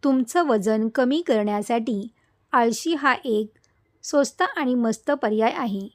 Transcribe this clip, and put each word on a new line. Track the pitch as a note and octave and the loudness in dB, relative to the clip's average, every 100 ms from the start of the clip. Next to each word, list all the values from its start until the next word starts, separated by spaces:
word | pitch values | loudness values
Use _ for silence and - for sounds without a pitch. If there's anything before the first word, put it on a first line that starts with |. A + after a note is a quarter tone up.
तुमचं | C#4 C4 A#3+ F4 D#4+ | 2 2 2 0 2
वजन | A3 G3 A3 A3 | 2 2 0 0
कमी | A3+ B3+ D4+ | 0 0 0
करण्यासाठी | F4 A3+ G#3 G#3 G3+ A#3 A3+ G#3 A3 _ _ _ _ | 0 0 0 -2 -2 -2 -2 -4 -6 _ _ _ _
आळशी | C4 A#3 A3+ D#4+ | 2 2 0 -4
हा | D#4+ C#4 B3 C4 | -2 0 0 -2
एक | G#3+ G#3+ _ _ _ _ _ | -2 -2 _ _ _ _ _
स्वस्त | - D4 C#4 - F#4 C5+ | -2 0 0 0 -4 0
आणि | C4+ B3 | 0 2
मस्त | A#3 A3+ - | 0 -2 -2
पर्याय | C#4+ A3 G#3+ A3 | -2 0 2 0
आहे. | - A#3+ G3 G3 | 0 -4 -4 -8